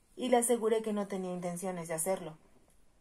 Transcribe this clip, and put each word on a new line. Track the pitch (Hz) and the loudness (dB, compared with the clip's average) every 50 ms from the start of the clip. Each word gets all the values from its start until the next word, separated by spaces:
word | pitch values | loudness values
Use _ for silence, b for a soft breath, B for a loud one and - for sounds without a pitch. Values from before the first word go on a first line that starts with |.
| _ _ - | _ _ -10
y | - 247 247 | -4 2 4
le | 247 | 4
aseguré | 240 240 247 240 208 220 214 226 220 | 4 6 4 2 2 4 2 2 2
que | 220 220 | 2 0
no | 208 208 202 202 | -2 -2 -2 -2
tenía | 202 190 185 180 | -2 -4 -4 -4
intenciones | 180 180 180 175 175 175 196 185 180 170 165 165 | -4 -4 -4 -4 -4 -4 -4 -4 -4 -6 -6 -6
de | 160 | -4
hacerlo». | 160 - 190 190 185 175 156 156 - - - - - _ _ _ - - - _ _ | -2 0 0 -2 -2 -2 -12 -12 -14 -20 -20 -20 -20 _ _ _ -20 -20 -20 _ _